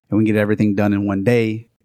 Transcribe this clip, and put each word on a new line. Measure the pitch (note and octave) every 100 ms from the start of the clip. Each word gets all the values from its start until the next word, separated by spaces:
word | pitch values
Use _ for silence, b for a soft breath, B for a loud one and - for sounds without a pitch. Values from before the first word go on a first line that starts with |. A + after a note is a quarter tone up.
| -
and | G#2
we | G#2+
can |
get | G#2+
everything | G#2 G#2+ G#2+
done | G2+ G#2
in | G2+ G2+
one | G2
day. | G2 A#2+ A2 A2 - _